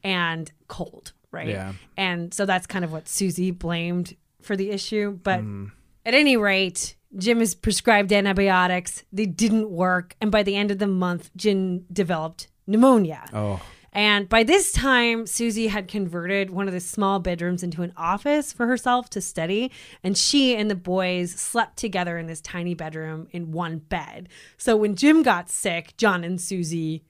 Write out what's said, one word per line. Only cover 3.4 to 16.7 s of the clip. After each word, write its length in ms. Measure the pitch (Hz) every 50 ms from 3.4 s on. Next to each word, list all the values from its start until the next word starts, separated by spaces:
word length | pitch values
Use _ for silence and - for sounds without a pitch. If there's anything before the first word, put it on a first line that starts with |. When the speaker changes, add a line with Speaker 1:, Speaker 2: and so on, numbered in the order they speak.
| 180 190
Speaker 1:
blamed 640 | 180 180 175 170 170 170 170 175 175 180 175 - - _ _ _ _ _
for 140 | _ - 208
the 160 | 190 196 202
issue. 480 | 208 196 - - 214 214 208 202 202 180 _
But 180 | 202 190 113
Speaker 2:
Mm. 300 | 107 107 101 98 98 101 - _ _ _ _ _ _
Speaker 1:
at 120 | 226 240
any 200 | 277 302 285 262
rate, 600 | 233 208 202 190 190 190 185 180 - - - - _ _ _ -
Jim 260 | 196 180 226 240 233
is 120 | 226 202 -
prescribed 580 | _ - 226 196 - - 233 220 202 208 185
antibiotics. 920 | 208 202 196 202 190 185 196 196 185 180 180 180 180 180 180 - - - - _ -
They 140 | 190 220
didn't 420 | 196 160 - 226 226 220 220 214 214
work. 460 | 180 165 185 180 180 180 175 - - _
And 120 | 220 214
by 100 | 202 214
the 140 | 202 196 196
end 160 | 196 208 208
of 80 | 202 190
the 80 | 208
month, 420 | 196 190 185 185 180 175 170 - - _
Jim 500 | 180 190 208 196 190 190 185 180 180 180 _ 175
developed 540 | 190 190 160 180 160 156 160 165 - - _ _ _ _
pneumonia. 600 | - 202 220 240 269 254 226 196 160 - - - - -
Speaker 2:
Oh. 280 | 107 107 104 98 90 - - - _ _ _
Speaker 1:
And 380 | _ 208 208 208 208 202 202 180
by 140 | 226 226 226
this 280 | 220 339 403 185 -
time, 560 | - - 240 269 262 247 240 233 233 226 226
Susie 400 | - - - 233 233 202 220 226
had 220 | 214 202 208 190 180
converted 600 | - 214 196 175 165 175 170 180 196 196 196 190
one 180 | 185 185 196
of 40 | 196